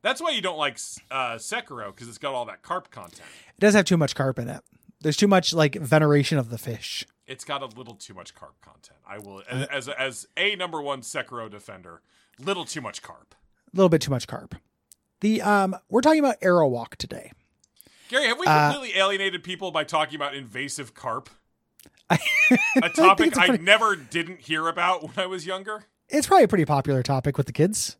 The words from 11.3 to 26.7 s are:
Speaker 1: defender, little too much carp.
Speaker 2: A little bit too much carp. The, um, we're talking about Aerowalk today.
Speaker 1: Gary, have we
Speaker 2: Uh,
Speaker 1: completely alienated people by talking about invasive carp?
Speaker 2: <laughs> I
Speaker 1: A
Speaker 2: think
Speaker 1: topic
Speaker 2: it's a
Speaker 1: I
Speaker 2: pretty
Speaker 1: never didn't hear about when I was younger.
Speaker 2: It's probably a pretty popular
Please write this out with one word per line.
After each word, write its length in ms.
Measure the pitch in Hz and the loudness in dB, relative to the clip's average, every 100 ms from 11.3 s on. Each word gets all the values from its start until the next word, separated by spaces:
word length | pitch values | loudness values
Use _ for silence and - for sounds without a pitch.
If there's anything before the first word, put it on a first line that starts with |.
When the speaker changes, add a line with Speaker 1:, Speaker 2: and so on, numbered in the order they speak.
| 120 110 | -12 -14
Speaker 1:
defender, 520 | 101 - 95 87 85 _ _ _ _ | -16 -20 -20 -20 -20 _ _ _ _
little 260 | 143 190 | -8 -6
too 160 | 160 156 | -6 -10
much 220 | 117 - | -10 -12
carp. 320 | - 82 _ _ _ _ _ | -18 -20 _ _ _ _ _
Speaker 2:
A 40 | 180 | 4
little 120 | 190 | 4
bit 120 | 160 | 4
too 100 | - | 0
much 160 | 131 - | -4 -4
carp. 280 | - - - _ _ _ _ _ _ | -12 -14 -20 _ _ _ _ _ _
The, 200 | 208 220 | 0 0
um, 340 | 202 208 190 190 _ | 2 2 2 -2 _
we're 120 | 214 | 2
talking 180 | 277 311 | 4 4
about 200 | 277 226 | 2 2
Aerowalk 560 | 190 175 147 120 113 - | 2 4 4 0 -6 -14
today. 360 | - - - _ _ _ _ _ - _ - | -12 -12 -16 _ _ _ _ _ -20 _ -4
Speaker 1:
Gary, 180 | 247 262 | 0 0
have 120 | 240 | 0
we 80 | 359 | 4
Speaker 2:
Uh, 260 | 151 147 | 6 4
Speaker 1:
completely 260 | 143 254 185 | 0 -4 0
alienated 460 | 190 196 196 180 | 0 0 -2 -4
people 260 | 175 180 190 | -10 -8 -6
by 140 | 156 | -4
talking 320 | 151 160 151 151 | -2 -2 -2 -4
about 180 | 143 | -8
invasive 600 | 139 127 110 139 - 131 | -8 -12 -10 -10 -10 -14
carp? 360 | - 127 113 - _ _ _ _ _ | -12 -8 -8 -10 _ _ _ _ _
Speaker 2:
<laughs> 340 | - _ _ | -20 _ _
I 80 | 165 - 1077 1077 247 880 494 | -2 0 2 4 4 2 2
Speaker 1:
A 40 | 226 | 2
Speaker 2:
think 60 | |
Speaker 1:
topic 320 | - 339 392 330 | 6 6 6 2
Speaker 2:
it's 100 | 254 | 2
a 40 | |
Speaker 1:
I 40 | 185 | 2
Speaker 2:
pretty 160 | 226 | 2
Speaker 1:
never 320 | 175 220 220 185 | 4 4 4 -2
didn't 440 | 120 151 170 180 | -6 -6 -6 -10
hear 280 | - 156 165 | -6 -2 -2
about 340 | 165 175 185 | 0 0 -2
when 100 | 147 127 | -4 -6
I 80 | 185 | -6
was 200 | 185 160 | -6 -8
younger. 380 | 185 196 214 _ _ _ | -10 -8 -12 _ _ _
Speaker 2:
It's 180 | 294 - | -2 4
probably 180 | 381 | 6
a 40 | 233 | 6
pretty 160 | 202 | 4
popular 360 | 151 | 2